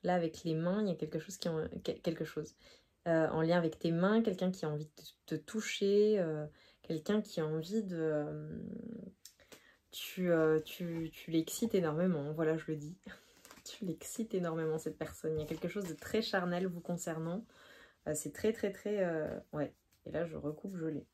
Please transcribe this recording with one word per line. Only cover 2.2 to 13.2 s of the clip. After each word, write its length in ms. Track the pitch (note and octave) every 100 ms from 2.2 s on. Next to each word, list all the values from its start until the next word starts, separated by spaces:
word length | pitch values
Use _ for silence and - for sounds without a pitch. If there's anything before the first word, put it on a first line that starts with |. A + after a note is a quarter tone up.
chose, 300 | D#3 - D3+ _ - - _ _ E3+
euh, 220 | E3 D#3+
en 140 | D#3+
lien 140 | E3 F3
avec 220 | E3 E3
tes 140 | E3+
mains, 300 | E3 F#3+ A3
quelqu'un 280 | A3 F#3 F#3
qui 140 | F#3
a 40 | D#3+
envie 180 | D3+ D3+
de 160 | - - - -
te 80 |
toucher, 840 | D#3 - A3 G#3+ - G3 G3+ G#3 G#3
euh, 280 | E3 D#3 D3+ - - _
quelqu'un 380 | - D#3+ D#3 G#3
qui 200 | G#3 -
a 60 | D#3
envie 360 | D#3 D#3+ A3
de, 140 | G3 E3+
euh, 600 | D#3+ D3+ D3+ D3+ D3+ D#3+ - - - - - - - _ _ - - _ _
tu, 400 | - - - F3+
euh, 300 | E3 D#3+ D#3
tu, 500 | D#3 - F3 E3 D#3+
tu 180 | - -
l'excites 440 | E3 D#3+ - A#3
énormément, 580 | G3 E3 D3+ F#3 D#3+ C#3+
voilà, 240 | D#3 D#3 D#3+
je 80 | -
le 80 | D#3
dis. 200 | D3 F3+ -
<laughs> 200 | -